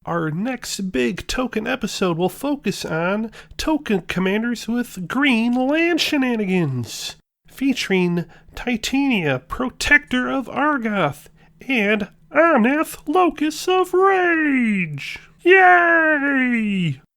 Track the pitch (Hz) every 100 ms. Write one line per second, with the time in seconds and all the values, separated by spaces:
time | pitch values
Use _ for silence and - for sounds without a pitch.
0 | - 170 160 151 220 254 - - 196 254
1 | 247 190 - - 254 - 220 - 202 -
2 | 190 165 180 - 277 285 214 185 202 165
3 | 170 208 226 - - - - 311 302 202
4 | 165 - 190 202 233 233 - 240 240 -
5 | 175 247 285 240 233 247 254 302 339 339
6 | - 302 262 233 202 185 160 127 117 -
7 | - - _ _ _ - 269 254 - 190
8 | 180 175 165 - - - - 247 - 269
9 | 277 233 160 131 - - 254 - - 294
10 | - 254 254 262 240 - 285 294 226 208
11 | 160 143 - _ _ _ - 262 202 214
12 | 202 - - 277 330 302 220 285 311 -
13 | - 311 359 - 302 302 - 370 359 359
14 | 381 381 359 330 302 269 240 202 175 147
15 | - - - - 339 381 370 359 349 330
16 | 320 302 277 277 254 240 214 196 175 131
17 | _